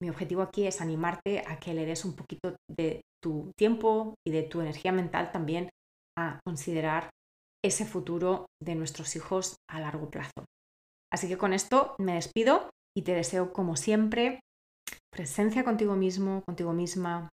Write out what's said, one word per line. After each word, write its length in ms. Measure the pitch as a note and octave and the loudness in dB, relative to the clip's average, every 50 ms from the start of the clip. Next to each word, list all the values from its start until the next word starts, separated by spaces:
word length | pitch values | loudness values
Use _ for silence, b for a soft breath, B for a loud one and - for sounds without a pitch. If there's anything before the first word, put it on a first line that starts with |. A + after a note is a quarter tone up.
mi 100 | F3 E3+ | -6 -6
objetivo 320 | D3+ - F#3 D3+ F3 F#3 F#3 | -4 -4 -2 0 2 0 0
aquí 240 | F#3 - G3+ G3+ | 0 2 2 2
es 140 | F#3+ F3 - | 2 2 0
animarte 640 | E3 E3 D#3+ D#3 E3 F3 F3+ - - G3 G3+ - - | -2 -2 -2 0 0 0 -2 -2 -2 -2 -2 0 -2
a 120 | - D#3+ - | -4 -6 -8
que 160 | - F3 E3 | -6 -4 -2
le 120 | D#3+ D#3+ | -2 -2
des 180 | D#3 D#3+ D#3+ - | -2 -2 -4 -4
un 100 | F#3+ C#3 | -6 -8
poquito 420 | - C#3 - - - - F#3 F3+ - _ - | -8 -10 -12 -12 -6 -6 -6 -6 -6 _ -12
de 320 | D3+ - D#3+ D#3+ - - - _ _ _ - | -4 -2 0 0 -2 -2 -8 _ _ _ -4
tu 300 | E3+ D#3 D3+ - F#3+ - | -2 -2 -2 -4 -4 0
tiempo 580 | - G#3 A3 A#3 A3+ A3 A3+ A3 A3 A3 A3 - - - | 4 4 4 4 4 4 4 4 4 0 -4 -8 -8 -4
y 60 | E3 D#3 | 0 0
de 100 | D#3+ D#3 | 0 0
tu 180 | D#3 - E3+ | 0 -2 -4
energía 320 | E3 D3+ D3+ - - F#3 F#3 | -2 -2 -4 -2 0 2 2
mental 380 | F#3 F3+ E3 - E3+ F3 E3+ - | 2 2 0 0 -2 -2 -2 -4
también 360 | F#3 D#3+ D3 D#3+ E3+ F3 F3+ - _ _ _ _ _ _ _ - - | -4 -4 -2 -2 -4 -4 -8 -10 _ _ _ _ _ _ _ -6 -4
a 220 | E3+ D#3+ C3+ C#3 - | -4 -4 -4 -6 -8
considerar 680 | F#3 E3+ C#3+ - - E3+ D#3+ D#3 D#3 D#3 E3 E3 - - _ _ _ _ _ _ _ _ _ - | -8 -6 -6 -4 -2 -2 0 0 2 0 0 -2 -4 -12 _ _ _ _ _ _ _ _ _ 0
ese 220 | G3 F#3+ - G#3+ | 2 2 2 -2
futuro 600 | G#3+ - F3+ - - E3+ F3 F#3 F#3 F#3+ F#3 - - _ - D3+ | -2 -2 -4 -2 -2 -2 0 2 2 2 2 0 -8 _ -10 -6
de 120 | E3 E3 | -4 -2
nuestros 400 | D#3+ D#3+ D3 - - D3+ - - | -2 -2 -4 -6 -8 -8 -6 -6
hijos 420 | D#3+ - - F#3+ F#3+ F#3 - - - _ - | -6 -4 -2 -2 0 -2 -2 -6 -10 _ -12
a 100 | D#3+ D#3+ | -8 -8
largo 300 | D#3 D3+ D3+ D#3 D#3 D3+ | -6 -6 -6 -6 -6 -6
plazo. 340 | - D3 C#3 C#3 - - - - _ _ _ _ _ _ _ _ _ _ _ - - | -8 -8 -10 -10 -10 -14 -16 -16 _ _ _ _ _ _ _ _ _ _ _ -4 -4
Así 160 | F3 - F3 | -2 -2 -2
que 80 | F#3 | -2
con 160 | F3+ G#3+ G3 F#3+ | 0 2 2 2
esto 420 | G3 - - B3 C4 C#4 C#4 - - | 2 2 4 4 4 4 4 0 -2
me 160 | G3 F#3 F3 | -2 0 0
despido 560 | E3+ E3 - - A3 A3+ B3+ D4 G4 - - - _ _ _ - | 0 -2 -2 0 4 6 6 6 4 4 -2 -14 _ _ _ -6
y 60 | G3+ E3 | -4 0
te 120 | F3+ F3+ | 2 2
deseo, 380 | E3+ E3 E3+ - F#3 F3+ F3+ F3+ | 2 2 0 0 0 0 0 0
como 240 | - F#3 E3+ E3 | -2 0 0 0
siempre, 640 | - - A3 G#3+ G#3+ A3 G#3+ A3 A#3 A#3+ C4 C4 - - _ _ _ _ _ _ _ - - - - _ _ - | 0 2 4 4 6 4 4 4 2 2 2 0 -4 -12 _ _ _ _ _ _ _ -16 -16 -16 -16 _ _ -10
presencia 500 | - E3+ - - - G3+ A3 A3 C4 B3+ | -8 -8 -6 0 2 2 4 4 2 2
contigo 320 | B3 A3 G#3 G#3+ G#3 G3 | 2 2 2 4 2 4
mismo, 480 | F#3+ F#3+ F#3 F3+ F#3+ G3 G3 F#3+ F#3+ F#3+ | 4 2 2 2 2 0 0 0 -2 -4
contigo 260 | - F3 - E3+ E3+ E3 | -6 -4 -2 -2 0 0
misma, 560 | E3+ F3 E3+ - F#3 F3+ F3 E3+ F3 E3 D#3+ _ | 0 0 -2 -2 -2 -2 -2 -2 -4 -6 -8 _